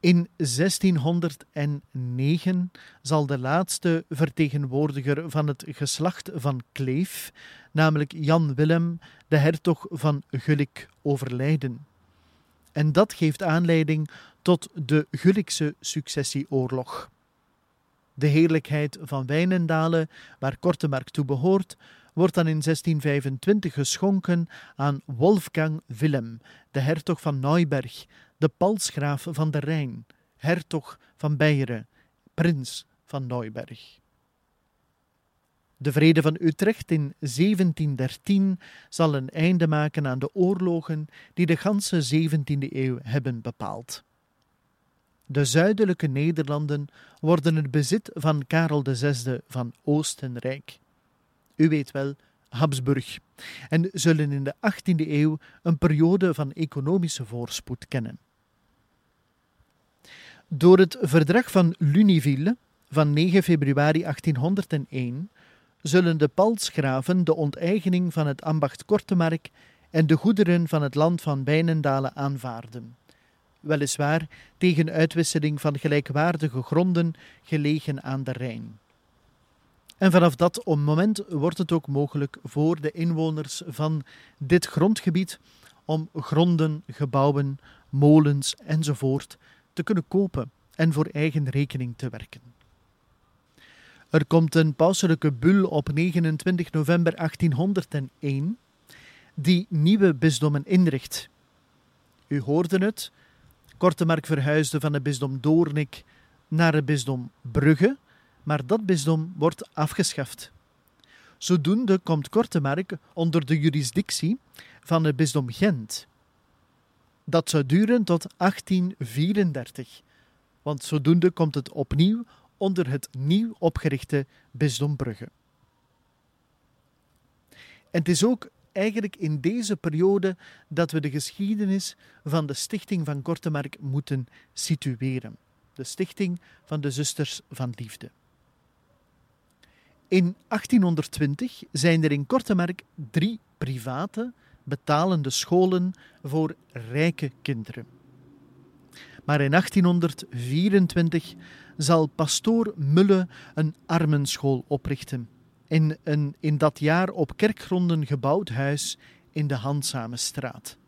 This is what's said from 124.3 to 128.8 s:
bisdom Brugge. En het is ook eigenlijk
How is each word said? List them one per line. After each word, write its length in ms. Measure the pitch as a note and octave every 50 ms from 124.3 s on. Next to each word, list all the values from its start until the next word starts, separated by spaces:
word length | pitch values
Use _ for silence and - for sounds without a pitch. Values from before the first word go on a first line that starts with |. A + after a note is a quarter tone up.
| _ _ _ _
bisdom 440 | _ A#2+ D#3 D3 A#2+ A2+ C#3+ D3 D3
Brugge. 340 | B2 C#3 A#2+ G#2+ - A#2+ - _ _ _ _ _ _ _ _ _ _ _ _ _ _ _ _ _ _ _ _ _ _ _ _ _ _ _ _ _ _ _ _ _ _ _ _ _ _ _ _ _ _ _ _ - - - - - _ _ _
En 80 | - E3+
het 100 | D#3 F3
is 160 | F3+ - F#3+
ook 240 | A#3 B3+ - - - _ _ _ _
eigenlijk 440 | _ G3